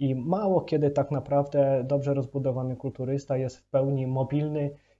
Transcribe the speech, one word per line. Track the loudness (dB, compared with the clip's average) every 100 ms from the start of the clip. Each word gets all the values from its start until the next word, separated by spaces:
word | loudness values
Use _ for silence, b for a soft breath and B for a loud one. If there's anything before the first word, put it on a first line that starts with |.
i | -2 0
mało | 0 0 2 2
kiedy | 2 2 2
tak | 2 0
naprawdę | -2 0 0 2 2 4 2 2
dobrze | 0 0
rozbudowany | 0 -2 -2 -2 -2 -4 -4
kulturysta | -8 -6 -4 -4 -2 -2
jest | -2 -6
w |
pełni | _ 0 2 0 0
mobilny | -2 0 0 0 -2 -4 -6 B B